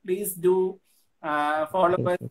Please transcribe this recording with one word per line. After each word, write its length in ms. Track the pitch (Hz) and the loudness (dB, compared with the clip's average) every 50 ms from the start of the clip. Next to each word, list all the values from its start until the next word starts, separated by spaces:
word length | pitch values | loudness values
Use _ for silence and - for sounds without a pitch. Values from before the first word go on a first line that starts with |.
| - | -8
Please 240 | 185 185 196 208 196 - 180 | -6 -4 -4 -4 -6 -6 0
do, 340 | 165 180 185 185 185 190 196 - _ _ _ _ _ _ _ _ | 2 2 4 4 2 0 -4 -8 _ _ _ _ _ _ _ _
uh, 440 | - 156 151 147 147 147 151 156 156 - | -6 -4 -2 0 0 0 0 -2 -2 -2
follow 400 | - 190 190 - - - 123 180 | 0 2 2 2 2 2 0 0
us. 40 | 180 - - 117 | -2 -2 -4 -10